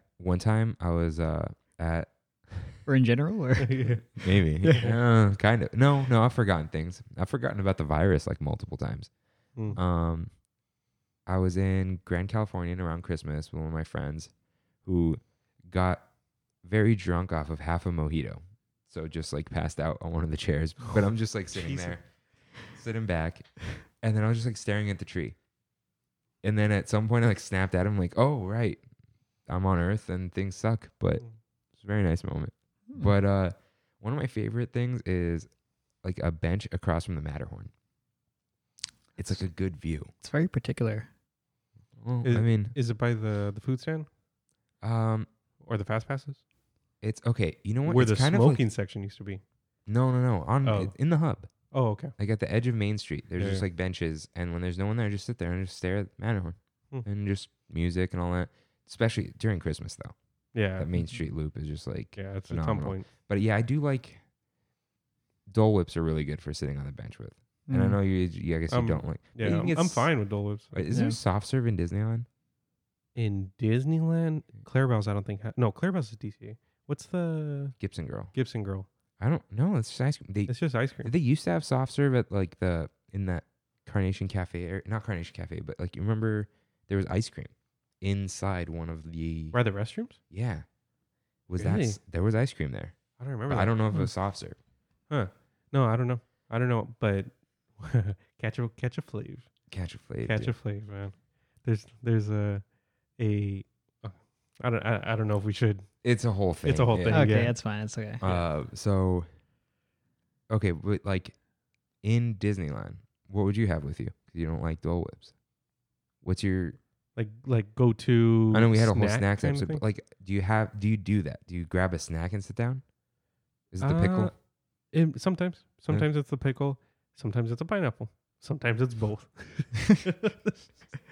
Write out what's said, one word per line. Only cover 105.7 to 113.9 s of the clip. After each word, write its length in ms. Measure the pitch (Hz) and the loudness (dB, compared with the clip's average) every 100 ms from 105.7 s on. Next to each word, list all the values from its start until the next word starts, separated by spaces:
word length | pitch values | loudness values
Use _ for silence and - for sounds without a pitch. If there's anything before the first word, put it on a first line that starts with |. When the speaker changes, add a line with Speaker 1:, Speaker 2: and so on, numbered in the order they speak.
| 98 98 _ | 2 -6 _
Speaker 1:
It's 200 | 120 117 | 0 2
a 80 | 120 | 2
whole 220 | 98 95 | 2 2
thing. 160 | 82 151 | 2 2
Speaker 3:
It's 100 | - | 4
a 60 | 120 | 4
whole 140 | 104 | 4
Speaker 1:
yeah. 40 | 107 | 4
Speaker 3:
thing, 80 | 110 | 4
Speaker 2:
Okay, 140 | 107 107 | 6 6
Speaker 3:
yeah. 40 | 104 | 4
Speaker 2:
that's 160 | 117 | 0
fine. 200 | 110 104 | -4 -4
It's 140 | 107 - | -6 -8
okay. 180 | 104 - | -8 -4
Speaker 1:
Uh, 420 | 95 90 85 76 - - | 0 0 0 -2 -6 -4
so, 500 | 107 95 92 90 85 - _ _ _ _ _ _ _ _ _ _ - | 2 4 4 2 -2 -12 _ _ _ _ _ _ _ _ _ _ -4
okay, 200 | 110 95 | 0 0
but, 320 | 82 98 104 | 0 -2 -2
like, 300 | 98 95 - - _ _ _ _ _ _ | 0 -4 -4 -16 _ _ _ _ _ _
in 320 | 107 117 120 98 | 0 2 2 0
Disneyland, 600 | 101 95 78 58 50 - - _ - | -2 0 -4 -6 -10 -14 -20 _ -6
what 160 | 98 98 | 0 2
would 120 | 104 | 2
you 80 | 107 | 2
have 160 | 80 | 0
with 160 | 71 | -2